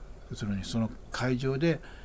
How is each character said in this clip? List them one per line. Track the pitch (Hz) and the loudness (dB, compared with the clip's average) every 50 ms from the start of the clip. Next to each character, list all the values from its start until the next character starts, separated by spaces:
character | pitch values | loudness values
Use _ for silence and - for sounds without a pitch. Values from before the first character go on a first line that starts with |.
| - - - - - - 120 | -12 -12 -12 -12 -10 -8 -6
そ | - 113 | -2 0
れ | 104 101 | 0 0
に | 95 92 | 0 0
そ | - - 113 | 0 2 2
の | 113 110 - - - - | 2 0 -2 -6 -10 -8
会 | - - 120 127 131 | -4 0 2 2 2
場 | 123 135 131 135 | 4 2 2 2
で、 | 135 160 170 156 - - - - - - | 4 4 4 4 2 0 -10 -14 -14 -14